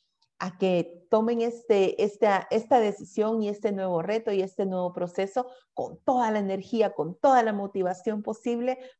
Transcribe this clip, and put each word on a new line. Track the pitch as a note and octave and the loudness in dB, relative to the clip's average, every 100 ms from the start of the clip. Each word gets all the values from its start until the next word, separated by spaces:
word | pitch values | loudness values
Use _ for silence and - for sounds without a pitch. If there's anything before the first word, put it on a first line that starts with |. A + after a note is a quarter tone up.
| _ _ _ _ | _ _ _ _
a | F#3 - | -10 -2
que | F#3+ F3 E3+ - _ | 2 2 0 -10 _
tomen | A3 A3 A#3 | 0 2 0
este, | A#3 A#3 - G3+ F#3+ - | -2 -4 0 4 4 2
esta, | G3+ - G#3+ F#3+ - | -2 2 2 2 0
esta | A3+ A3+ B3+ | -2 4 4
decisión | G#3+ G3+ - - G#3+ A3+ | 4 -2 -6 -2 0 0
y | G#3 | -2
este | G#3 G#3+ | -4 -4
nuevo | F#3+ F#3 E3+ | -2 -2 -2
reto | F3 A3 A3 | -2 -4 -2
y | G3 | -2
este | F#3+ - F#3+ | -2 -4 -4
nuevo | F#3 F3+ | -2 -4
proceso | F#3 F3+ G3 G3 C4 B3+ - _ | -4 -6 -4 -4 -4 -6 -12 _
con | - - E3+ | -10 -10 -4
toda | - B3 A3+ | -2 0 0
la | G#3+ | 0
energía, | G3 F#3+ F#3+ A3+ G3 | -2 -4 -2 0 0
con | - D#3 | 0 -6
toda | - C#4 B3+ | 0 4 4
la | A3 | 4
motivación | G3+ G3 G3 F3+ F#3 A3+ G#3+ | -2 -4 -2 -2 -2 -4 -4
posible | G#3+ A3 A#3+ A#3+ B3 B3+ - | -6 -6 -4 -2 -2 -4 -10